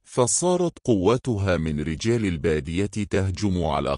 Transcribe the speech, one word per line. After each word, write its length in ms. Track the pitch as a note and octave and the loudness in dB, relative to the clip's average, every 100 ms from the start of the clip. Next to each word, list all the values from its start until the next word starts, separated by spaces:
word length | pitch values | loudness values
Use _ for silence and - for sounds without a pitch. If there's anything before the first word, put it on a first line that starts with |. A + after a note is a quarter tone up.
فصارت 760 | _ - A#2+ - F3 F3+ F3 - | _ 0 0 2 0 2 0 -2
قواتها 760 | - G#2 F2+ B2+ C3+ G#2 F#2+ E2+ | 0 4 4 2 0 -2 0 0
من 220 | D#2+ D2 | 0 -2
رجال 460 | D2+ D#2 A2+ A#2+ G2+ | -4 -2 0 0 0
البادية 600 | E2 E2 D#2 C#2+ E2 G2+ | 0 0 0 -2 -2 -2
تهجم 800 | G#2+ G2+ G2 F#2+ F#2+ G#2 F2+ | -4 -4 -2 -2 -2 -2 0
على 340 | D#2 C#2+ C2+ | 0 -2 -2